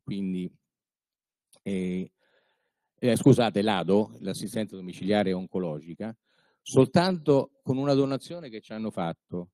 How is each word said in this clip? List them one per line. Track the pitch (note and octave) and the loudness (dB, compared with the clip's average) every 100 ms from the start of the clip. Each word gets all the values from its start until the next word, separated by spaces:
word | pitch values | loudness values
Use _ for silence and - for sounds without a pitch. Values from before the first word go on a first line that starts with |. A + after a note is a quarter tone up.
quindi, | - G2 F#2+ F#2 F2+ - _ _ _ _ _ _ _ _ _ _ | -8 -4 -4 -4 -6 -10 _ _ _ _ _ _ _ _ _ _
eh, | - G2 F#2 F2+ F2+ _ _ _ _ _ _ _ _ _ | -6 -4 -2 -4 -6 _ _ _ _ _ _ _ _ _
eh, | B2+ A2+ | 2 4
scusate, | C#3 B2 A#2 G2+ | 4 4 4 0
l'ado, | G#2+ G2 E2 G2+ G#2+ - | 0 0 2 2 2 -6
l'assistenza | F#2+ F#2 G2+ A2+ G#2+ F#2+ | -8 -8 -6 -6 -6 -8
domiciliare | F2+ F2 F#2 G#2 F#2+ | -14 -8 0 2 2
oncologica, | F#2 F#2 F#2+ F2+ D2+ E2 E2 G#2+ A#2 _ _ _ _ | -2 -4 -6 -4 -6 -10 -10 -10 -12 _ _ _ _
soltanto | - C3 C3 F3 F3+ F3+ D3 C#3 - _ | 2 4 6 4 2 2 2 2 2 _
con | - C3 | -4 0
una | C#3+ | 2
donazione | C3+ C3+ C3+ - E3+ D3+ | 2 2 -2 -8 -14 -12
che | G#2+ | -14
ci | - | -10
hanno | A2 A2 | -8 -6
fatto | G2+ E2+ E2 _ F2 F2 | -4 -4 -4 _ -10 -10